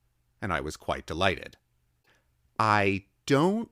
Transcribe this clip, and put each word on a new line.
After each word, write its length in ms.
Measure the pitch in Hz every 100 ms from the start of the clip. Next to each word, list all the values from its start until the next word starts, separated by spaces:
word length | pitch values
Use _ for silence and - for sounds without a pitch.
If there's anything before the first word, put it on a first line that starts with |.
| _ _ _ -
and 120 | 107
I 80 | 80
was 160 | 69 -
quite 280 | - 67 -
delighted. 520 | 80 95 87 - _ _ _ _ _ _ _ _ _ _ -
I 480 | 110 104 98 98 - _ -
don't 440 | 139 170 214 226